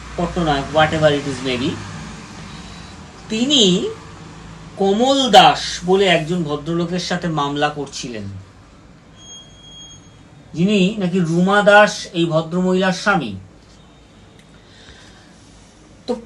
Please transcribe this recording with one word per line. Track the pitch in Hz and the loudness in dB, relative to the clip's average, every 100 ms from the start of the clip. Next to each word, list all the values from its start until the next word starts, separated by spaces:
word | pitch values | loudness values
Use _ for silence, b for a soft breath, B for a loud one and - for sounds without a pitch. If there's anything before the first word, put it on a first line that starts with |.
| - - | -14 -6
পট্টনায়ক, | 170 185 160 143 131 151 | -4 -2 0 -2 0 2
whatever | 156 160 151 | 2 4 2
it | 143 | 2
is | 139 131 131 | -4 -6 -4
maybe, | 123 143 - - - - - - - - - - - - - - - - | -4 -4 -6 -10 -14 -14 -16 -18 -18 -18 -18 -18 -18 -18 -20 -20 -18 -8
তিনি | 220 262 294 196 180 392 453 - - - - - - - - | -2 0 4 4 4 0 -8 -16 -18 -18 -18 -18 -20 -14 -2
কমল | 196 208 254 277 254 | 0 2 2 2 8
দাস | 190 165 - - - | 8 8 4 -4 -6
বলে | 175 196 196 | 0 2 4
একজন | 170 151 180 | 2 0 -4
ভদ্রলোকের | 147 147 147 170 170 180 | -4 -6 -4 -4 -2 -4
সাথে | - 180 180 | -4 -4 -4
মামলা | 156 143 143 147 | -4 -2 -2 -2
করছিলেন, | 147 135 - 139 113 98 98 - - - - - - - - - - - - - - - - - - - - - | -4 -10 -10 -10 -10 -12 -14 -18 -20 -20 -20 -20 -20 -20 -20 -20 -20 -20 -20 -20 -20 -20 -20 -20 -20 -20 -20 -14
যিনি | 147 185 208 185 220 | -2 2 4 2 0
নাকি | 180 185 | -2 0
রুমা | 160 170 185 202 | 0 2 4 4
দাস | 202 202 208 - - | 8 8 6 2 -8
এই | 175 | -2
ভদ্রমহিলার | 165 156 160 180 185 185 190 | 0 0 -2 -2 0 0 0
স্বামী। | 180 208 190 120 95 - - - - - - - - - - - - B B B B B B B - - - - - - - - | -2 0 0 -2 -10 -16 -20 -20 -20 -20 -20 -20 -20 -20 -20 -20 -20 B B B B B B B -20 -20 -20 -20 -20 -20 -18 -8
তো | 226 | -6